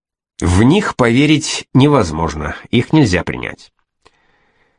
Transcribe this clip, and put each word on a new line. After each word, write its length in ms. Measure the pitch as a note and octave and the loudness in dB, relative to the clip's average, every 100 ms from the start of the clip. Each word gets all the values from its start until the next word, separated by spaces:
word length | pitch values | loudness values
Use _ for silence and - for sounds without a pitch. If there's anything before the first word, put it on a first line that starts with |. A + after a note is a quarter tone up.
| _ _ _ - | _ _ _ -6
В 220 | D#2 F2+ | 0 2
них 340 | A#2 F#3+ G3+ - | 4 2 0 -2
поверить 720 | A#2+ A#2+ D3+ D3+ - - - | 0 2 2 0 -2 -8 -2
невозможно, 840 | C3 C#3+ C#3+ F#2 D#2 E2 D2+ D2+ - - | 2 4 2 0 -4 -6 -6 -10 -12 -4
их 240 | A#2 - | -4 0
нельзя 300 | D#3 B2+ F2+ | 2 2 0
принять. 480 | - B1 A#1 - - _ _ _ _ _ _ _ _ _ _ | -4 -8 -12 -14 -20 _ _ _ _ _ _ _ _ _ _